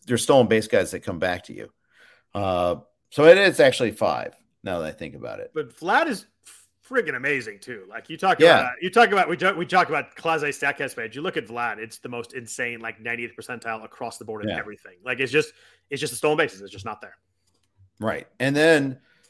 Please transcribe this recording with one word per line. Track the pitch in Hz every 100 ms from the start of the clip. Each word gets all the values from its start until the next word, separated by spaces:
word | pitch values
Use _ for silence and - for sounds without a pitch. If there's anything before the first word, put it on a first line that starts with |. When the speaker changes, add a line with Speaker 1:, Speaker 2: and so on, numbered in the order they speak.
| -
Speaker 1:
there's | 117
stolen | - 139 110
base | 110 107
guys | 107 87
that | 90
come | - 85
back | 90 90 -
to |
you. | - 55 _ _ _ _ _ _ 101
Uh, | 95 90 90 87 - _ _
so | - 156
it | 185
is | 196 156
actually | 139 - 117
five | 98 98 64 - - _ _
now | 98 87
that | 78
I |
think | 73 78 69
about | 58 50
it. | - 156
Speaker 2:
But | 147
Vlad | - 170 254 330
is | 190 - _ - - _ _ _
friggin' | 254 170 127
amazing | 135 139 107 101
too. | - 110 92
Like, | 110 -
you | 156
talk | 190 170
Speaker 1:
Yeah. | 165 135
Speaker 2:
about, | 127 123
you | 180
talk | 226 214
about, | 196 160
we | 165
talk, | 185 165
we | 175
talk | 185 165
about | 151 131 -
Clase | 165 160 143
Statcast | 135 143 143 135 -
page. | 113 123
You |
look | 180 170
at | 113
Vlad, | 120 120 104
it's | 110 -
the | 127
most | 120 113
insane, | 131 113 - 120 117
like, | 113 110
ninetieth | 117 120 117 -
percentile | 110 120 117 110 110
across | - 117 -
the | 110
board | 110
in | 107
Speaker 1:
Yeah. | 92
Speaker 2:
everything. | 107 104 98 92
Like, | 127 127
it's | 131
just, | 147 151 - _ _ _
it's | 143
just | 147
the | -
stolen | 151 151
bases. | 151 98
It's | 98
just | 95 110
not | 104
there. | 104 - _ _ _ _ _ _ _ -
Speaker 1:
Right. | 110 76 - -
And | 131
then, | 143 160 156 139 131 _ _ _